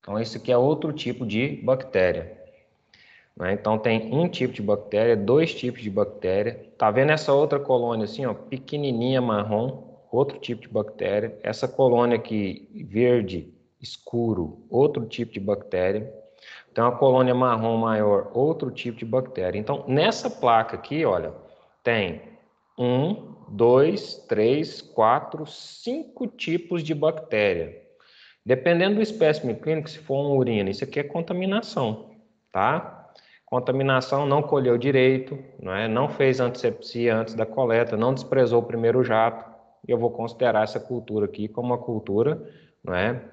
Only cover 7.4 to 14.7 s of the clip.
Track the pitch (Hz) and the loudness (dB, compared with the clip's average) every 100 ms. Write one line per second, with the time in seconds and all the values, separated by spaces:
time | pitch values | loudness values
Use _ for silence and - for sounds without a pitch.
7.4 | 151 143 143 127 120 113 104 - 131 104 | 4 0 2 0 2 -2 -4 -4 -6 -6
8.4 | - 131 - 147 143 117 123 131 123 104 | -10 -12 -8 -6 -4 -2 0 0 0 0
9.4 | 104 107 123 - - - _ 120 - - | 0 -2 -2 -6 -16 -20 _ 0 0 -2
10.4 | - 113 - 110 104 - 95 104 113 - | -10 -10 -4 -4 -4 -6 -2 -2 -2 -6
11.4 | - 113 131 - 131 120 120 117 117 110 | -8 -4 -4 2 4 6 4 2 0 -4
12.4 | 98 - - - - 104 123 123 95 90 | -2 -6 -14 -16 -6 2 4 4 0 -6
13.4 | 78 _ _ _ - - - 120 117 101 | -10 _ _ _ -18 -18 -8 -4 -2 -2
14.4 | 78 - - | -4 -8 -4